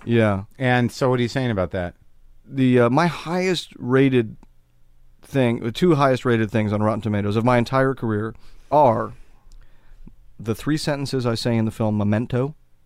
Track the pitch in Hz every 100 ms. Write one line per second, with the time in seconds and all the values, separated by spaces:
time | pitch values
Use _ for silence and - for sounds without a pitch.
0 | - 117 110 98 101 - 131 123 120 -
1 | 135 127 120 139 127 104 90 95 87 -
2 | - - - - - 135 127 123 120 135
3 | 170 147 151 180 185 175 - - 123 131
4 | 139 127 113 - - _ _ _ - _
5 | - - - 139 123 117 117 117 180 151
6 | 139 127 127 117 110 113 107 104 107 110
7 | 110 104 101 104 117 123 117 135 135 131
8 | 117 107 110 - - - - 151 139 113
9 | 110 123 - - - - - - - -
10 | - - - - 107 110 - 151 - 143
11 | 139 135 120 117 127 117 110 - 110 107
12 | 101 107 123 123 135 156 _ _